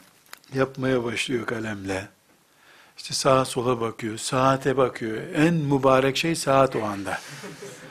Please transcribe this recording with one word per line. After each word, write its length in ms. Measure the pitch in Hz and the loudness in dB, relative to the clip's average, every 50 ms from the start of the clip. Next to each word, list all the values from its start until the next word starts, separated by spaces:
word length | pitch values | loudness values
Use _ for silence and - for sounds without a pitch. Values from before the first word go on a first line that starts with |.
| - _ _ _ _ - - _ _ - 131 | -20 _ _ _ _ -20 -20 _ _ -8 0
yapmaya 500 | 135 135 135 - 135 127 131 131 123 117 | 0 0 0 -2 -4 0 0 0 0 0
başlıyor 420 | 120 113 - - - 127 117 107 | -2 -4 -4 -4 -2 -2 -4 -2
kalemle. 720 | - 123 110 110 110 104 101 95 95 95 95 107 - _ _ _ _ _ _ _ _ _ _ _ _ - - - _ _ | -4 -6 -4 -4 -6 -6 -6 -6 -4 -4 -4 -6 -8 _ _ _ _ _ _ _ _ _ _ _ _ -20 -20 -20 _ _
İşte 160 | - - - 147 | -18 -12 -8 -6
sağa 320 | - - 143 131 131 127 | 0 4 4 4 4 4
sola 360 | - - 131 117 127 127 113 | 0 -2 -2 0 0 0 0
bakıyor, 360 | 113 110 107 - 117 107 110 | -2 -4 -4 -6 -8 -8 -6
saate 600 | 117 - - 139 127 131 135 135 131 135 143 127 | -6 -6 -2 0 2 4 4 2 2 0 0 2
bakıyor. 400 | 135 127 120 - - 120 110 110 110 - 175 - | 2 2 2 0 -4 -6 -6 -6 -6 -8 -4 2
En 180 | 147 151 170 170 | 4 4 4 4
mübarek 640 | 160 143 139 143 131 131 135 131 131 131 135 131 | 2 2 2 2 4 4 6 6 6 4 2 0
şey 180 | - - 165 165 | 0 -2 -2 -2
saat 400 | 156 - 143 135 135 135 127 - | -2 0 2 4 6 4 4 2
o 80 | 117 107 | -2 -4
anda. 360 | 104 101 98 95 95 - - - - 147 - 214 - - - - - - - - - | -4 -6 -6 -6 -6 -8 -8 -10 -14 -16 -14 -14 -14 -14 -14 -16 -16 -16 -18 -20 -20